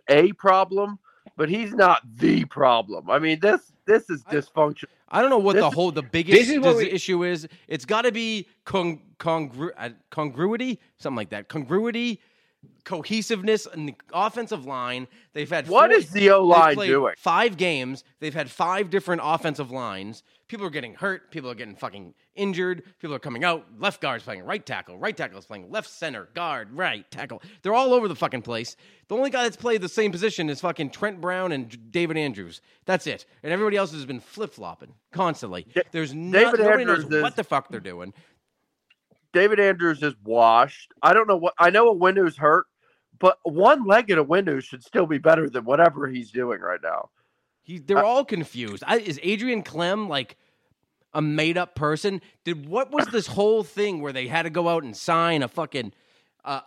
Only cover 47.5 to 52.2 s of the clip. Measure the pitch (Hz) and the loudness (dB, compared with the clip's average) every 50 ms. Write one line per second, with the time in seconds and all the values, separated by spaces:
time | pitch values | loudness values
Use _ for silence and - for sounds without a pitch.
47.5 | _ _ _ - 180 170 135 143 196 147 170 220 247 269 269 - 220 180 147 - | _ _ _ -16 -16 -10 -4 0 2 2 4 2 2 0 0 -2 -4 -6 -6 -8
48.5 | - 123 117 107 101 - - - 220 233 208 190 143 143 160 180 214 196 240 254 | -10 -10 -10 -10 -10 -8 -4 -2 -2 -2 -2 -4 -8 -6 -4 -4 -2 -2 -2 -4
49.5 | 240 214 160 - 131 156 170 180 196 214 214 190 151 139 127 - - _ _ _ | -4 -4 -6 -8 -6 -4 -4 -2 -2 -4 -4 -4 -4 -6 -6 -8 -12 _ _ _
50.5 | _ _ _ _ _ _ _ _ _ _ _ _ - 151 156 151 147 156 151 165 | _ _ _ _ _ _ _ _ _ _ _ _ -6 -4 -2 -2 0 0 0 0
51.5 | 170 180 175 - - - 151 147 156 151 - 202 196 170 | 0 -2 -4 -6 -6 -4 -4 -2 -2 -2 -4 -4 -6 -6